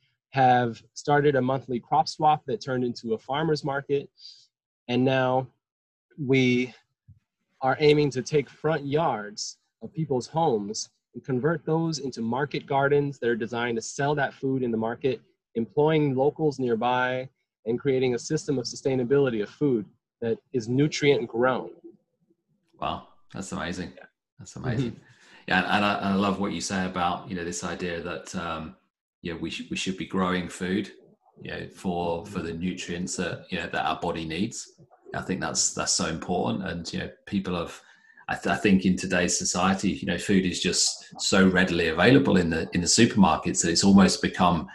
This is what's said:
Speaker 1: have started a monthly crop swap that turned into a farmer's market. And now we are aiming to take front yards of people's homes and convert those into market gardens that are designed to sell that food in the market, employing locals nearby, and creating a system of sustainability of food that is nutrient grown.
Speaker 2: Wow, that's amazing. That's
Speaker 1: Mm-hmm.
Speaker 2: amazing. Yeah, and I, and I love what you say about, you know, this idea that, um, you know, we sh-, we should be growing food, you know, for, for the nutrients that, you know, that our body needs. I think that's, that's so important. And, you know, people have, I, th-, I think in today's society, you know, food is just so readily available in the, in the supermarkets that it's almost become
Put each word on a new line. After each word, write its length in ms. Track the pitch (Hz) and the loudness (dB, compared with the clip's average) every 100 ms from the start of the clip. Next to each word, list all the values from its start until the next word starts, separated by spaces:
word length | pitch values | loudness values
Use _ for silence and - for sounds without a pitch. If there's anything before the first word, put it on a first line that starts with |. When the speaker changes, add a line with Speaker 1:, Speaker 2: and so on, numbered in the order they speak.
| _ _ _ | _ _ _
Speaker 1:
have 520 | 135 131 123 120 110 - | 4 6 6 2 -2 -14
started 420 | - - 143 143 135 | -8 0 4 4 4
a 60 | |
monthly 360 | 127 135 131 123 | 2 0 -2 -6
crop 300 | - 143 - | -2 0 0
swap 340 | - 156 156 - | 0 2 2 0
that 140 | 113 | -6
turned 220 | - 127 | -2 -2
into 300 | 123 117 117 | -2 -4 -4
a 40 | 110 | -4
farmer's 440 | - 139 160 151 | -2 -2 0 0
market. 460 | 147 139 139 143 - _ - - _ _ _ _ - | -2 -4 -2 -4 -4 _ -20 -20 _ _ _ _ -2
And 160 | 123 | 2
now 420 | 131 131 127 127 131 _ _ _ _ _ _ - | 4 4 2 0 -2 _ _ _ _ _ _ -6
we 560 | 131 135 127 123 123 - _ _ _ - _ _ _ - | 2 4 4 4 0 -6 _ _ _ -20 _ _ _ -4
are 140 | 131 131 | -2 4
aiming 300 | 151 151 147 | 6 6 4
to 120 | 127 | 0
take 260 | 120 151 139 | -2 0 -2
front 340 | - 151 156 143 | -4 -2 -2 0
yards 680 | 143 165 113 104 107 - - _ _ | 0 0 -2 -6 -10 -12 -14 _ _
of 100 | 113 | -12
people's 340 | - 156 131 113 | -6 -2 -2 -2
homes 640 | 156 165 113 101 110 - _ _ | -2 0 0 -2 -8 -10 _ _
and 100 | 123 | -14
convert 400 | - 127 143 165 | -4 -2 0 -2
those 340 | - 160 165 151 | -2 -2 0 -4
into 200 | 135 117 | -6 -6
market 460 | 113 123 143 147 - | -4 -2 -4 -6 -2
gardens 520 | 139 139 143 143 139 | 2 4 2 0 -2
that 100 | 117 | -2
are 80 | 117 | -2
designed 400 | 110 120 120 113 | -2 -4 -2 -4
to 60 | |
sell 320 | - - 143 147 | -6 -2 0 0
that 180 | 131 | -2
food 280 | - 135 131 | -4 -4 -2
in 80 | 123 | -2
the 60 | 113 | -2
market, 440 | 113 117 135 123 _ _ _ | -2 -2 -2 -4 _ _ _
employing 600 | - 113 - 151 156 147 | -6 -4 2 2 4 2
locals 440 | 127 139 143 156 139 | 2 0 0 -2 0
nearby, 720 | 127 113 120 127 127 127 131 _ _ _ - | 0 0 0 0 0 -2 -6 _ _ _ -6
and 120 | 120 | -2
creating 360 | 143 131 127 | 0 2 2
a 40 | 120 | 0
system 400 | - 127 - 135 | -2 -4 -2 -4
of 60 | |
sustainability 800 | 117 - 139 127 123 143 135 113 | -4 -4 -2 0 2 4 4 0
of 60 | 101 | -4
food 380 | - 147 120 95 _ _ - | -2 0 0 -2 _ _ -8
that 180 | 117 110 _ | -4 -4 _
is 160 | 127 110 | -6 0
nutrient 600 | 127 151 - 143 131 117 | 2 2 2 2 2 0
grown. 420 | 113 127 120 85 - - - _ _ _ _ _ _ _ - | 0 2 0 -4 -14 -20 -20 _ _ _ _ _ _ _ -10
Speaker 2:
Wow, 280 | 71 78 - - - | -6 -6 -10 -20 -16
that's 200 | - 98 | -14 -10
amazing. 400 | 80 80 90 85 - - _ _ - | -8 -8 -8 -10 -12 -20 _ _ -20
That's 160 | - | -18
Speaker 1:
Mm-hmm. 100 | - 127 | -10 -4
Speaker 2:
amazing. 320 | 117 120 - - _ - - - | -2 -4 -6 -18 _ -20 -14 -2
Yeah, 140 | 92 90 101 | 0 2 2
and 80 | |
I, 100 | 104 101 | 2 0
and 100 | 98 | 0
I 80 | |
love 260 | 98 101 95 | 0 2 0
what 120 | 101 | -2
you 80 | 85 | -4
say 240 | - 98 90 | -4 -4 -4
about, 420 | 92 87 87 - | -2 -2 -4 -8
you 80 | 90 | -8
know, 80 | |
this 200 | 85 87 | -8 -8
idea 360 | 90 85 90 85 | -8 -6 -6 -6
that, 340 | 85 80 - | -8 -10 -10
um, 420 | 95 85 80 80 - _ _ _ _ | -10 -8 -8 -10 -16 _ _ _ _
you 100 | 87 | -10
know, 60 | 82 | -8
we 120 | 82 | -8
sh-, 180 | - - | -8 -8
we 60 | 92 | -6
should 200 | - 92 | -6 -6
be 100 | 80 | -4
growing 420 | 95 92 90 87 | -2 0 0 -4
food, 420 | - 90 98 98 - - _ _ - | -6 -4 -2 -4 -10 -20 _ _ -18
you 100 | - | -14
know, 180 | 82 87 | -12 -12
for, 560 | - 95 87 87 82 - | -10 -6 -4 -4 -4 -8
for 140 | 87 | -8
the 120 | 82 | -8
nutrients 600 | 82 92 - - 87 90 - | -6 -6 -6 -8 -8 -6 -6
that, 280 | 87 - - | -6 -8 -8
you 80 | 87 | -8
know, 100 | 82 | -6
that 160 | 78 | -4
our 160 | 73 - | -2 -2
body 240 | 87 85 | -4 -4
needs. 480 | 80 80 113 - - - - _ - | -4 -4 -4 -6 -16 -18 -20 _ -10
I 60 | - | -8
think 200 | 95 92 | -4 -4
that's, 340 | 78 64 - | -4 -2 -2
that's 180 | - 85 | -2 -2
so 140 | - 82 | -2 -2
important. 600 | 82 - 87 - - 92 | -4 -4 -2 -2 -2 -4
And, 240 | 85 85 | -8 -8
you 60 | 92 | -8
know, 100 | 87 - - | -8 -12 -6
people 300 | 101 95 87 | -4 -2 -4
have, 220 | 80 - - _ _ - - | -6 -12 -20 _ _ -14 -8
I, 60 | - | -6
th-, 100 | - | -2
I 100 | 85 | 2
think 300 | 107 95 95 | 4 6 4
in 100 | 87 | 2
today's 400 | 92 90 90 - | 2 0 2 0
society, 520 | 90 90 90 95 98 | -2 0 2 2 0
you 140 | 76 85 | -2 -4
know, 100 | 85 | -4
food 280 | - 98 90 | 0 2 2
is 140 | - | 0
just 460 | 92 85 - - - - | -2 0 0 -2 -12 -8
so 260 | - 101 95 | 2 4 6
readily 420 | 90 92 85 82 | 4 2 2 0
available 480 | 80 98 135 - 95 | 4 8 8 8 4
in 100 | 85 | 4
the, 200 | 80 - | 0 -2
in 80 | 87 | -2
the 60 | 85 | 2
supermarkets 760 | - 117 110 90 76 90 - | 4 4 6 4 4 0 -2
that 80 | 87 | 0
it's 140 | 85 | 2
almost 380 | 98 98 92 - | 6 8 8 4
become 440 | - - 90 85 - | -2 2 2 2 -2